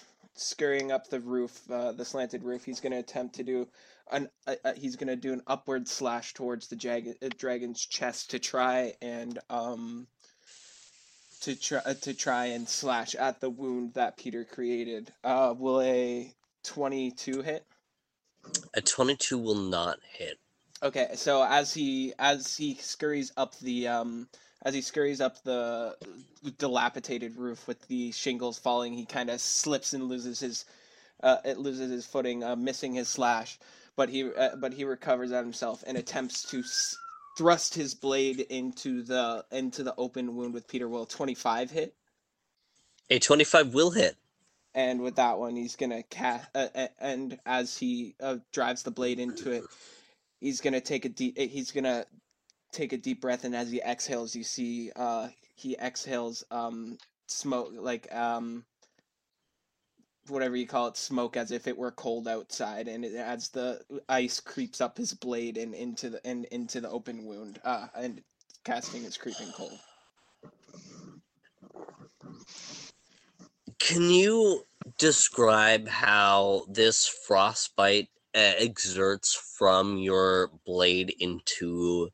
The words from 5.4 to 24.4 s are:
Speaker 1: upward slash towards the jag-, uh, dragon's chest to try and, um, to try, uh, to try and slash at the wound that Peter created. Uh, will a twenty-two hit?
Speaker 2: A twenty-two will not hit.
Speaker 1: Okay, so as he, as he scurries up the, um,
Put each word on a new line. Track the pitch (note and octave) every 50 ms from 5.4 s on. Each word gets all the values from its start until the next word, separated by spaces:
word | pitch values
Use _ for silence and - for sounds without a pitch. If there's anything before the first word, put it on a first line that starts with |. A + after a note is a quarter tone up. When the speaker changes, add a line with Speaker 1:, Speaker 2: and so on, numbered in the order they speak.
| B2 -
Speaker 1:
upward | C3 C3+ - - C3+ C3 A#2+ -
slash | - - C#3 A#2+ A#2 A#2+ A#2 - -
towards | - C3 B2 A#2+ A#2 - -
the | A#2+
jag-, | A2+ B2+ A#2+ A#2+ A#2+ A#2 A#2 - -
uh, | C3 C3+ B2
dragon's | - - B2+ B2 A#2+ B2 A#2+ A#2 - -
chest | - - - C3+ B2 A2+ - - -
to | - A#2+
try | - - - C3 B2+ B2+ B2+ B2+ B2+ A#2 - - A#2+
and, | A#2+ A#2+ A#2 A#2+ A#2+ A#2+ A2+ - -
um, | A#2+ A#2+ A#2 A#2+ A#2+ A#2 A#2 A2+ A#2 A#2 B2+ - _ _ _ _ _ _ _ - - - - - - - - - - - - _ _ _ _ _ - -
to | - D3 C3+
try, | - - - D3+ B2+ -
uh, | C3 C3+
to | C3 - C#3 B2+
try | - - C#3 B2+ B2 B2
and | B2 A#2+ A#2+ A#2 A#2
slash | - - C#3+ C3+ B2 A#2 A2+ - -
at | A#2 C3 C3+ B2+ -
the | - C3
wound | A#2+ B2 C3+ C3 B2+ B2 B2 A#2 A#2+
that | B2+ A#2+ A#2 -
Peter | - - B2+ A2+ A#2 A2+
created. | - - - B2 A#2+ A#2+ A#2 A#2 A#2 A2+ G#2+ A2 - - _ -
Uh, | B2+ B2+ C3 C3+ B2 A#2+
will | B2 C3 C3 C3 C3 B2+
a | C3 B2+ B2+ B2 B2 B2 B2 B2 - - _ _ _ _ _ -
twenty-two | - - D3 C#3+ C3+ C#3 C3+ C3 B2+ B2+ - - C#3 C3 C3+ C3+
hit? | D#3 D3+ - - _ _ _ _ _ _ _ _ _ _ _ _ _ _ _ - - - - - - -
Speaker 2:
A | -
twenty-two | - - - - B2+ C3 C#3+ C3 - - C3+ B2
will | A2+ A2 G#2
not | G#2 F#2+ F#2+ F#2 E2+ E2+ F2 D#2+ - - -
hit. | - - E2+ D#2 C#2+ - _ _ _ _ _ _ - - C#3+
Speaker 1:
Okay, | C#3 C3 C#3 B2 - -
so | A#2+ - D3+ C#3 C3+ C3
as | B2 C3+ D3 C#3+ C#3 -
he, | D#3+ D3 C3+ C3+ C3 C3 C3 - -
as | C3+ C#3+ C#3+ C#3 B2+ - -
he | - D3+ D3 C3
scurries | - - - - - D#3 D3+ D3 C#3+ C3+ B2+ -
up | C3+ C3+ B2+ - -
the, | C3 B2+ A#2+ B2 B2
um, | A#2+ A#2+ A#2 A#2 A#2+ A#2 A#2 A#2+ - - -